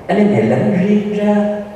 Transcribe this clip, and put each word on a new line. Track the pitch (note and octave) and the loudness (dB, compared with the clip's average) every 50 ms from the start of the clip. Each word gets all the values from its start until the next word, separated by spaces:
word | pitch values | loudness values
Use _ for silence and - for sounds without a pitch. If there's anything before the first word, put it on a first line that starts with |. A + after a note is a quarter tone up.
| - | -6
"Anh | - F#3 | -2 0
em | G#3 G#3 G#3 - | 2 2 2 2
hãy | G#3+ A3+ | 2 2
lánh | A3 - - - G#3 G3 F3+ | 2 0 0 0 0 0 0
riêng | F#3 G#3 G#3 G#3 G3+ G#3 G#3 | 2 2 2 0 0 -2 -2
ra | G#3 G#3 G#3 G#3 G#3 G#3 - - - - - - | -2 0 0 2 0 0 -2 -4 -6 -10 -12 -16